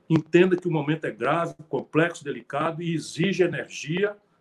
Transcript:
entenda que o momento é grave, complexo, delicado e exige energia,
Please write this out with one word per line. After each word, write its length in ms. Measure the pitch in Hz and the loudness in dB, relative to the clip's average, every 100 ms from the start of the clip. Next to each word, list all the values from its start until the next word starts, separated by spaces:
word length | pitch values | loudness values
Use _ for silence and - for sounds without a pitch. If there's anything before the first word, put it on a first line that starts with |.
| - | 0
entenda 480 | 160 - 175 190 175 | 2 4 6 6 4
que 100 | 175 | 0
o 40 | |
momento 340 | 156 139 156 139 | -2 0 -2 -4
é 60 | |
grave, 440 | 110 131 165 165 - - | -4 -2 0 -2 -8 -8
complexo, 540 | 131 - 151 170 170 | -6 -2 0 0 -2
delicado 580 | 139 120 - 139 160 156 | -10 -10 -8 -4 -4 -4
e 120 | 170 | -4
exige 500 | 160 - - 190 175 | -4 -4 -2 0 2
energia, 720 | 175 143 127 - 147 180 202 208 _ _ | 0 0 -8 -10 -6 -2 -2 -4 _ _